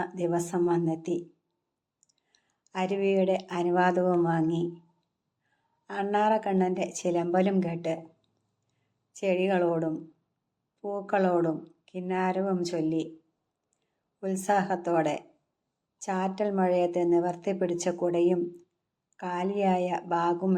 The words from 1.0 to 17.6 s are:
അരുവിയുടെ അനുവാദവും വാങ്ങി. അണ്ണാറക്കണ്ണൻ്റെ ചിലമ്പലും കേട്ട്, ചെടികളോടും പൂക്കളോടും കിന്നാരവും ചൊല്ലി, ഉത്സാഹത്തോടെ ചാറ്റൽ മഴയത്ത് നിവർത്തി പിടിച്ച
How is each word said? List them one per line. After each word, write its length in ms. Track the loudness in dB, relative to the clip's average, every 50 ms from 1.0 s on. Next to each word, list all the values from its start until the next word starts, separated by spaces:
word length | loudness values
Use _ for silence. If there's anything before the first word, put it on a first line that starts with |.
| -4 -6 -6 -6 -6 -10 _ _ _ _ _ _ _ _ _ _ _ _ _ _ _ _ _ _ _ _ _ _ _ _ _ _ _ _ -6
അരുവിയുടെ 640 | -4 -2 -2 0 0 2 2 4 4 4 2 2 -2 -2 -6
അനുവാദവും 720 | -4 -2 -2 0 2 4 4 4 4 2 2 2 2 2 2
വാങ്ങി. 380 | 2 2 2 0 0 0 -2 -2 -4 -6 -10 -18 _ _ _ _ _ _ _ _ _ _ _ _ _ _ _ _ _ _ _ _ -10
അണ്ണാറക്കണ്ണൻ്റെ 960 | -6 -4 -2 0 2 2 4 4 2 2 2 2 2 2 2 2 0 -2 -4 -4
ചിലമ്പലും 680 | -4 -4 -2 -2 0 0 0 2 2 2 2 4 2 2
കേട്ട്, 340 | 0 0 -2 -4 -4 -4 -4 -6 -8 -16 _ _ _ _ _ _ _ _ _ _ _ _ _ _ _ _ _ _ _ _ -12
ചെടികളോടും 800 | -4 0 0 2 2 2 2 2 2 2 2 2 0 -2 -2 -4 -6 -10 -14 -20 _ _ _ _ _ _ _ _ _ _ _ _ _ -10
പൂക്കളോടും 720 | -8 -8 -8 -6 -2 0 2 2 2 2 2 2 2 0 -4 -6 -14 _ _ _
കിന്നാരവും 760 | _ -12 -10 -6 -4 -2 0 0 0 0 0 0 0 0 -2 -2
ചൊല്ലി, 400 | -2 -4 -2 -2 -2 -2 -2 -4 -6 -10 -20 _ _ _ _ _ _ _ _ _ _ _ _ _ _ _ _ _ _ _ _
ഉത്സാഹത്തോടെ 920 | -6 -6 -4 -4 0 2 2 2 2 0 -2 -2 -2 0 2 2 2 2 0 -4 -6 -12 _ _ _ _ _ _ _ _ _ _ _ _ _ -14
ചാറ്റൽ 460 | -8 -6 -4 -2 -2 -2 -2 -2 -2 -2
മഴയത്ത് 520 | 0 2 2 2 4 2 2 0 0 0 2
നിവർത്തി 460 | 2 2 2 2 0 -4 -4 -4 -4
പിടിച്ച 360 | -2 -2